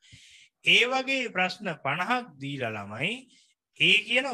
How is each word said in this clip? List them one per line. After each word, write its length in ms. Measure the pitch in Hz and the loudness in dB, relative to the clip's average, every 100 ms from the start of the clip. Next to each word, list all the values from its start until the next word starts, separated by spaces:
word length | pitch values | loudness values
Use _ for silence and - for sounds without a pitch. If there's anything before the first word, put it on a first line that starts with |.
| _ - - - - _ - | _ -20 -20 -20 -20 _ 4
ඒ 180 | 202 240 | 4 4
වගේ 440 | 262 262 269 226 | 0 0 -2 -2
ප්‍රශ්න 400 | 185 185 - 196 151 | -2 -2 -2 -8 -4
පනහක් 500 | 139 156 202 247 233 139 | -4 -2 0 -2 -4 -12
දීලා 360 | 139 139 117 | -8 -4 -4
ළමයි 420 | 107 101 110 170 254 - _ _ _ _ - | -6 -8 -4 -4 -6 -12 _ _ _ _ 2
ඒ 180 | 165 202 | 4 4
කියන 260 | 214 247 269 | 2 -2 0